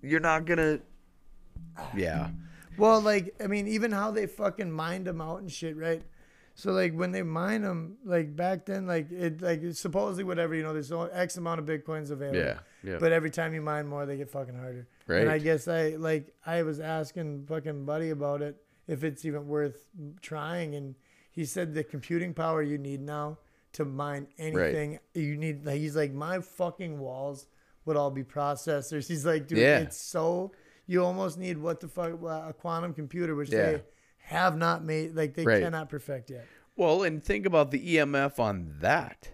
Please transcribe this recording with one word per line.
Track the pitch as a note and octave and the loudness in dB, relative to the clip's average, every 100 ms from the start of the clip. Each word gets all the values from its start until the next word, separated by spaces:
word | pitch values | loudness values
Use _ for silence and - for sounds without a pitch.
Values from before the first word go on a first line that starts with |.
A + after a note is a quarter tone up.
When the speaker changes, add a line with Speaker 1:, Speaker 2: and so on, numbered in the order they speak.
| C3+ | 2
Speaker 1:
you're | D#3+ | 2
not | E3 D#3+ | 4 2
gonna, | D#3+ E3+ D#3 D3+ - - _ _ - - - - - - - G2 | 4 4 4 2 -4 -20 _ _ -20 -20 -16 -16 -14 -12 -8 -2
yeah. | F2 D#2+ E2 - - - - E3+ | 0 0 -2 -6 -12 -18 -16 6
Speaker 2:
Well, | G#3+ A3+ | 8 8
like, | G#3+ G#3 F3+ - | 6 2 0 -6
I | G#3 | -2
mean, | G#3 G3+ | 0 0
even | A3 A3+ | 0 2
how | G3+ G#3+ | 0 0
they | G#3+ G3 | 0 -2
fucking | - G3+ - F#3 | -2 -2 0 -4
mined | D#3+ E3 F#3 F3+ | -2 -2 -4 -4
'em | E3+ | -6
out | D#3+ F3+ | -6 -6
and | F#3+ | -8
shit, | - E3 D#3 | -6 -6 -4
right? | E3 E3 - - - _ - - | -2 -2 -4 -18 -20 _ -20 -6
So, | G3 | 0
like, | F#3 F3+ | 2 2
when | D#3+ F3+ | 2 0
they | F#3 | 0
mine | F3 D#3+ F#3 A3 | -2 0 0 0
'em, | G3+ F3 D#3+ A3+ | 0 -2 -6 -10
like, | B3 F3 D#3 D3 | 0 0 2 0
back | F3+ F#3+ - | 0 0 -2
then, | F#3+ F#3 | -4 0
like, | E3 D#3+ | -2 -2
it, | F3 E3+ D#3 | -2 -2 0
like, | F3+ E3 | 0 0
it's | E3+ D#3 | 0 -4
supposedly | F#3+ E3+ G#3 F#3 | -2 0 0 -2
whatever, | F#3+ F3 E3 | -2 0 0
you | D#3+ | 0
know, | D#3 | -2
there's | D#3 C#3 | -4 -4
only | E3 E3+ | -4 -4
X | F3+ F3+ F#3 | -2 -2 -2
amount | E3+ E3 | -4 -2
of | D3+ | -2
Bitcoins | D#3 C3+ D#3 D3 | -4 -2 -6 -4
available. | C#3+ C#3 F2+ | -6 -2 0
Speaker 1:
Yeah, | D2 - - - | 0 -2 -8 -12
yeah. | G2 F2+ | -6 2
Speaker 2:
But | E3 | 4
every | E3 D#3 | 4 2
time | - D#3+ | -2 -2
you | D#3+ | -2
mine | D3+ D3+ D3 | -2 -4 -4
more, | C#3+ C#3+ | -6 -4
they | C#3 | -6
get | C#3 | -6
fucking | C#3+ B2+ | -8 -8
harder. | B2+ B2+ B2 A#2+ _ - | -8 -10 -12 -14 _ 0
And | E2+ D3+ | 4 6
I | |
Speaker 1:
Right. | D#3 | 4
Speaker 2:
guess | D3+ D#3+ E3+ | 4 2 2
I, | E3 D#3+ D#3 | 0 0 0
like, | D#3+ D#3 C#3 _ - | 0 0 -2 _ -2
I | E3+ | 0
was | D#3+ D3 | 0 -2
asking | D#3 D#3+ D3+ F3+ D#3 C#3+ C#3+ | -4 -4 -4 -6 -6 -6 -6
fucking | D#3+ D3+ D3 | -6 -4 -6
Buddy | C#3 D3+ E3 | -2 -2 0
about | D3+ C#3+ C#3+ | 0 0 0
it, | D3 C#3+ _ _ - | -4 -8 _ _ -8
if | D3 | -4
it's | D#3 C#3 | -4 -4
even | D#3+ D3 C#3+ | -4 -4 -2
worth | D3+ D3 A#2+ _ F#3 D3 E3+ | 0 0 -2 _ -14 -14 -14
trying, | - D#3 D3 F3 E3 | -10 -8 -4 -4 -4
and | D3 C#3 C3 _ _ _ | -6 -8 -12 _ _ _
he | - | -8
said | D3+ F#3+ E3+ | -6 -4 -4
the | D3+ | -2
computing | D3+ D3 - E3+ F3 | -4 -6 -4 -2 -2
power | E3+ D#3+ D#3+ | -2 0 0
you | D3 D3 | 0 -2
need | C#3 C#3 | -4 -8
now | C#3+ D3 D3 D#3 _ _ _ | -8 -6 -6 -8 _ _ _
to | - | -6
mine | D3 C3+ C#3+ C#3+ C#3 - | -6 -4 -4 -6 -8 -8
Speaker 1:
Right. | D#3+ | -4
Speaker 2:
anything, | D#3 E3+ D#3 D3 D#3 _ | 0 2 2 -2 -6 _
you | F3 D3 D3 | -4 -2 -2
need, | D#3 C#3+ D3 | -4 -4 -2
like, | C#3 | -2
he's | D3+ D3 | 0 0
like, | D3 | 0
"My | C3+ D3+ F#3 | -2 -4 -4
fucking | - - F3 E3 F3 D3 | -6 -4 -4 -4 -8 -8
walls | C3 C3 C#3 C#3 - _ _ _ | -8 -6 -6 -8 -14 _ _ _
would | - D3+ | 0 2
all | C#3+ | 2
be | C3+ | 0
processors." | C3 - C#3+ C#3+ - D3 B2 D3+ C3 | -6 -2 0 0 0 -2 0 -6 -4
He's | E3 D3 | -2 2
like, | D#3+ C#3 | 0 2
"Dude, | C3+ | 6
Speaker 1:
Yeah. | B2+ C#3+ | 8 8
Speaker 2:
it's | - - | 4 -6
so, | - F3 E3 F3 F#3+ - _ - - | -6 0 0 0 -2 -8 _ -20 0
you | F3+ | 2
almost | F3+ F#3 F#3+ D#3+ | 2 2 -2 -4
need | F3+ E3 | -6 -4
what | D#3 E3 | -4 -4
the | E3+ | -6
fuck, | - E3+ E3 | -6 -6 -4
uh, | E3 D#3+ D#3+ | -6 -6 -8
a | |
quantum | D#3 D#3 E3 F3 | -10 -4 -4 -4
computer, | D3+ C#3+ F3 F3 | -6 -8 -4 -2
which | D3 C#3+ | -2 0
Speaker 1:
Yeah. | A2 C3 | 2 4
Speaker 2:
they | D3+ - _ _ _ - | 2 -4 _ _ _ -6
have | D#3+ F#3 D#3+ | 2 2 4
not | E3+ E3 | 2 2
made, | D#3+ D#3 D#3+ D#3+ | 0 -2 -2 0
like, | D3+ | -2
they | C#3 | 2
Speaker 1:
Right. | E3 G#3 | 4 6
Speaker 2:
cannot | F3 D#3+ D#3 | 4 -2 -6
perfect | D3 - C3+ A#2 | -10 -8 -8 -8
yet." | B2+ A#2 - _ - | -16 -16 -20 _ 2
Speaker 1:
Well, | F3 E3+ | 6 6
and | F#3+ D#3 | 4 0
think | - G3+ F#3+ | 0 0 4
about | E3 C#3 | 6 6
the | C3+ - | 2 4
E | D#3+ | 4
M | C#3+ | 6
F | C#3+ C#3 - | 4 2 2
on | A2 G2 E2 D2 | 2 2 -4 0
that. | E2+ D3+ C3 - - | 4 4 2 -10 -16